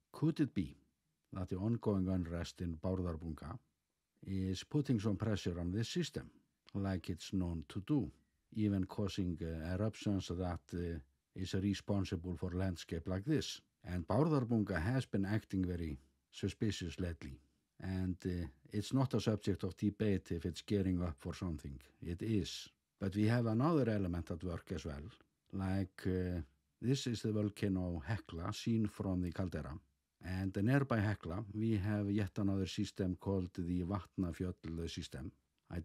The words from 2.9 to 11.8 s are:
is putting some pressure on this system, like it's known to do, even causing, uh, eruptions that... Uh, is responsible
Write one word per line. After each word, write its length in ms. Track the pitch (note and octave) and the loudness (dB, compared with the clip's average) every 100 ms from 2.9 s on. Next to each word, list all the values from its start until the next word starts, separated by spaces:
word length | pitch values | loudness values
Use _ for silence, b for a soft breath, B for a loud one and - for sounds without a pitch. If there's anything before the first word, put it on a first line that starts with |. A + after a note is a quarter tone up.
| F#2 F2+ D#2+ E2 D2+ D2+ - _ _ _ _ _ _ - | 0 0 -2 -6 -8 -8 -12 _ _ _ _ _ _ -4
is 380 | F#2+ F#2+ F#2+ | -2 0 -2
putting 360 | - D3+ C#3 A#2 | -2 0 2 4
some 160 | G2+ G2 | 2 2
pressure 420 | A2+ G2 F#2+ F2 | 0 0 0 -2
on 120 | F2 | 0
this 180 | G2 A2+ | 0 0
system, 400 | F3 D#3+ - - - _ _ _ | -2 -2 -4 -10 -14 _ _ _
like 360 | G2 G2 F2+ - | -2 0 0 -2
it's 240 | E2+ - | -6 -2
known 320 | G2 F2 E2+ D2+ | -2 0 -2 -6
to 140 | - | -6
do, 280 | F2+ D3 A#2+ - _ _ _ | 0 0 0 -6 _ _ _
even 320 | - G#2+ G2 F2+ | 0 2 4 0
causing, 520 | - G2+ - F2+ D#2+ | -2 -2 0 0 0
uh, 320 | E2 D#2+ D#2+ | -4 -4 -2
eruptions 560 | F#2 G#2+ - G#2+ G2 - | 0 0 0 0 0 0
that... 320 | F2 F2+ E2+ - | -2 -2 -2 -4
Uh, 260 | F2 F2 E2 - _ _ - | -4 -2 -4 -8 _ _ -8
is 180 | F2+ F#2+ | -2 2
responsible 840 | G2+ G2 | 2 2